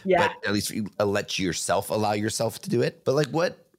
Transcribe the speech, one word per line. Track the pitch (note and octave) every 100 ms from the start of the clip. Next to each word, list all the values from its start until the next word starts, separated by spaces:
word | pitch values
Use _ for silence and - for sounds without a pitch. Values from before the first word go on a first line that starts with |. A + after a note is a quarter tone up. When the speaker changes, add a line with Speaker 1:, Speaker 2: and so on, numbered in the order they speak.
| G3
Speaker 1:
Yeah. | F3
Speaker 2:
But | E3+ - G#2
at |
least | G#2 -
you, | - G2+ -
uh, | G#2
let | G2+ - -
yourself | F#2 D#2 - F#2 -
allow | G#2+ G#2+
yourself | G#2+ G#2+ - A2+ -
to | -
do | A#2+
it. | C#3 - -
But, | C3+
like, | C#3+
what, | D3+ E3+ - _